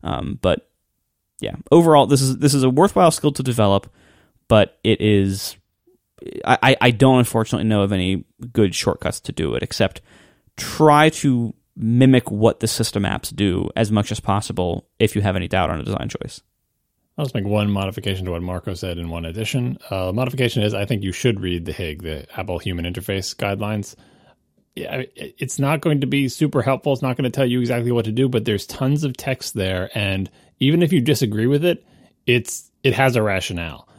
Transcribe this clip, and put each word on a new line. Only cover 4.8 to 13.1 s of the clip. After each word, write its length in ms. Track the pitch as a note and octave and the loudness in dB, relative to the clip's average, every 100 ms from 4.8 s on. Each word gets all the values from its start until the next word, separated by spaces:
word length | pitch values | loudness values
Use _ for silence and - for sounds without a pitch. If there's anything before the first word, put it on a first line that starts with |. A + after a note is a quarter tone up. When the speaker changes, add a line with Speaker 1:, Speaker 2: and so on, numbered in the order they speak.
Speaker 1:
it 180 | A#2 A2 | 0 2
is, 540 | G#2+ G#2 G2 G2 - - _ _ _ _ _ _ - - - | 4 4 2 0 -6 -14 _ _ _ _ _ _ -16 -6 0
I, 100 | B2+ | 2
I, 140 | B2 C3+ | 4 4
I 100 | B2 | 4
don't 260 | A2+ C3+ C3 | 4 6 6
unfortunately 500 | A#2+ - A2 A2+ A2 | 4 0 -2 -2 0
know 140 | G#2+ | 2
of 100 | G2+ | 2
any 320 | G2 F#2 F#2+ - - B2 | 0 -2 -2 -6 -16 -6
good 200 | A#2 G#2 | 2 2
shortcuts 460 | - - - - - | 2 -2 -2 -4 -6
to 120 | - | -8
do 220 | - D#2 | -6 -4
it, 80 | A1+ | -4
except 380 | - - G2 - - _ _ _ _ - | -4 -2 -2 -2 -20 _ _ _ _ -14
try 540 | - - D#3 D3 D#3 | -8 2 6 6 4
to 440 | D#3 C#3+ B2 A#2 - _ - | 2 0 0 -2 -8 _ -6
mimic 540 | A2 A#2+ C3+ B2+ - | 0 4 6 6 4
what 300 | G#2 A2 - | 2 2 2
the 60 | A2 | -2
system 360 | - A2+ G#2 | -2 -2 -2
apps 340 | G2 | -2